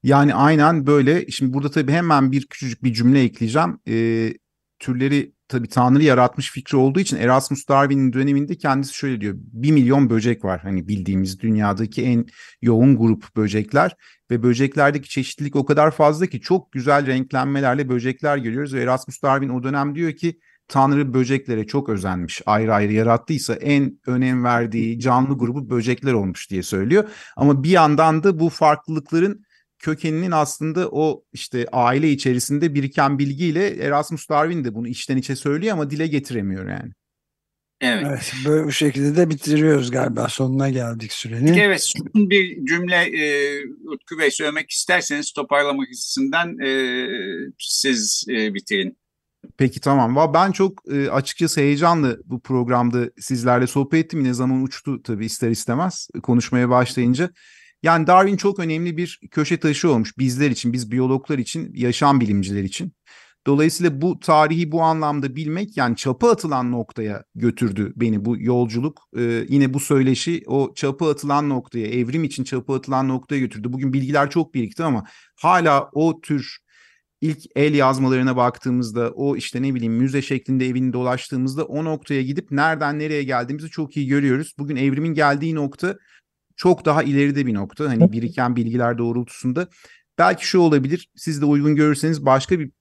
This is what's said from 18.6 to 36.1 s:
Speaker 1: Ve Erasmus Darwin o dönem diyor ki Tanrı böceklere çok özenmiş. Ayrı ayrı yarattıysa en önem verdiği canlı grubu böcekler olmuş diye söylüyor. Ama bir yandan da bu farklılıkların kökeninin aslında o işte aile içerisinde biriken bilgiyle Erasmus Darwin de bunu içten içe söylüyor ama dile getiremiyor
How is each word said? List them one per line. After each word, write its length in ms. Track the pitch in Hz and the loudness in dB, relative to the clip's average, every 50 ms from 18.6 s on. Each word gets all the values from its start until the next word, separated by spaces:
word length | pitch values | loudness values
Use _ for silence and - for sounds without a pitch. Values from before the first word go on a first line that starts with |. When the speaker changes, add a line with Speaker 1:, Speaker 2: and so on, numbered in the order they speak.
| 147 139 135 | -8 -6 -6
Speaker 1:
Ve 80 | 131 | -4
Erasmus 400 | 123 123 127 127 - - 127 - | -2 -2 -2 -2 -4 -10 -14 -4
Darwin 260 | - 139 135 135 139 135 | 0 0 0 0 -2 -4
o 140 | 123 127 | -6 -6
dönem 320 | 123 135 143 143 139 147 143 | -4 -4 -4 -2 -4 -4 -4
diyor 180 | 160 170 160 | -4 -4 -4
ki 260 | 151 - - 170 165 _ _ _ _ _ _ _ | -4 -4 -6 -6 -6 _ _ _ _ _ _ _
Tanrı 460 | - 139 135 139 143 143 147 135 120 | 2 2 4 4 4 2 0 0 0
böceklere 520 | 131 127 120 139 139 135 - 120 107 104 | 0 0 2 0 -2 -2 -4 -4 -4 -4
çok 220 | 107 - 143 139 117 | -2 -4 -4 -2 -2
özenmiş. 540 | 110 95 90 95 92 90 87 82 - - - | -4 -4 -4 -4 -4 -4 -6 -8 -10 -8 -2
Ayrı 280 | - 107 107 113 110 110 | 0 0 2 2 2 2
ayrı 180 | 104 104 104 | 2 2 2
yarattıysa 640 | 107 110 113 117 117 120 - - 160 131 - - 151 | 2 2 4 2 2 2 0 -4 -6 -4 -2 -4 -6
en 460 | - - 143 143 139 139 127 - _ _ | -4 0 0 2 2 2 0 -4 _ _
önem 380 | 127 127 127 131 127 127 127 123 | -4 -2 0 0 0 0 0 0
verdiği 560 | 123 120 120 117 113 104 117 113 113 117 117 | 0 2 0 0 -2 -2 -2 -2 -2 -4 -2
canlı 380 | 117 131 123 127 131 135 139 135 | 0 2 2 2 2 0 0 -2
grubu 320 | 120 117 123 143 131 107 | -2 -2 -2 -6 -6 -4
böcekler 420 | 123 120 110 123 123 - 139 135 | -2 -2 0 0 -2 -2 0 0
olmuş 380 | 123 110 98 95 85 - - _ | 0 0 0 -2 -6 -8 -10 _
diye 120 | 98 95 | -6 -6
söylüyor. 480 | 87 - - 95 95 117 160 208 208 214 - - - - - | -4 -4 -2 -2 0 2 2 2 2 0 -8 -20 -20 -18 -4
Ama 260 | - 139 143 143 135 | 2 4 4 4 4
bir 80 | 131 160 | 2 2
yandan 520 | 185 180 160 151 147 143 160 160 156 156 | 4 4 6 4 4 4 4 4 2 2
da 180 | 151 196 185 156 | 2 2 2 2
bu 80 | 165 165 | 0 0
farklılıkların 960 | - - 160 151 151 147 - - 160 156 143 - - 165 180 202 208 208 _ _ _ _ _ _ _ _ | 0 2 2 2 2 2 -2 -6 -6 -6 -6 -2 0 0 0 0 -2 -6 _ _ _ _ _ _ _ _
kökeninin 520 | - 160 156 151 - 160 156 156 180 185 | -6 -6 -4 -4 -4 -4 -2 -2 -2 0
aslında 580 | 170 156 151 143 - - 151 160 156 180 180 - | 0 0 0 0 -4 -6 -6 -4 -2 -2 -4 -2
o 340 | - 143 160 156 - - _ _ | -2 0 0 0 -2 -4 _ _
işte 340 | - 131 - - - 123 120 - | -16 -14 -14 -8 -6 -6 -6 -2
aile 380 | - 127 120 120 127 139 156 160 | 0 2 2 2 2 4 2 2
içerisinde 640 | 143 139 - 135 123 123 - - 143 147 160 165 139 | 2 2 2 0 0 0 0 -2 -2 0 0 0 0
biriken 440 | 143 135 135 - - 147 139 143 135 | 0 -2 -2 0 0 2 2 2 0
bilgiyle 500 | 143 139 139 139 180 170 151 170 196 202 | -2 -2 -2 -2 -2 0 0 0 0 -2
Erasmus 600 | - - - 143 143 147 151 - 165 147 - - | -2 -4 -4 -2 0 0 -2 -2 -8 -10 -6 -2
Darwin 360 | 160 143 151 160 175 170 135 | 0 0 0 0 -2 -4 -4
de 100 | 120 104 | -4 -6
bunu 140 | 113 117 117 | -6 -8 -8
içten 280 | 123 - - - 135 | -8 -10 -6 -2 -2
içe 200 | 131 131 - 135 | -2 -2 -4 -8
söylüyor 360 | 131 - 143 143 156 180 220 | -4 -2 -2 -2 0 -2 -2
ama 180 | 208 165 151 143 | -2 -2 -4 -4
dile 160 | 147 147 160 | -4 -4 -4
getiremiyor 600 | 165 | -2